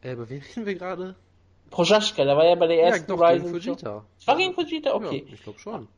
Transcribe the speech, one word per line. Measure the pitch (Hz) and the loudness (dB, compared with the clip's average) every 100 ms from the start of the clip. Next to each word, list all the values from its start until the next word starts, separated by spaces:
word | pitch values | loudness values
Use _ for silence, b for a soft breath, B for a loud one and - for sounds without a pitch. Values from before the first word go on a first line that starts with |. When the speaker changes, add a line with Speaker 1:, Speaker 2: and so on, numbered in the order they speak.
Speaker 1:
Äh, | 127 | -12
über | 123 113 | -12 -10
wen | 139 | -12
reden | 139 - 214 | -14 -10 -8
wir | 185 | -8
gerade? | 180 180 185 185 _ _ _ _ _ | -8 -10 -12 -14 _ _ _ _ _
Speaker 2:
Prochaska, | - 170 214 208 - | -2 4 4 2 0
der | 139 139 | 2 4
war | 165 | 4
ja | |
bei | 175 165 | 4 2
der | 165 | 4
Speaker 1:
Ja, | 170 | 4
Speaker 2:
ersten | 196 160 | 2 -2
Speaker 1:
doch, | 180 | 2
gegen | 170 170 175 | 4 4 0
Speaker 2:
Rising | 170 | -8
Show. | 190 | -8
Speaker 1:
Fujita. | - 120 104 - _ | -8 -8 -12 -16 _
Speaker 2:
Es | - | -2
war | 302 | 0
gegen | 381 | 0
Fujita? | 359 311 320 262 | -2 -6 -4 -2
Okay. | 269 208 - - | -4 -4 -8 -10
Speaker 1:
Ja, | |
ich | - | -20
glaub | - 104 | -18 -18
schon. | - 214 107 | -14 -14 -14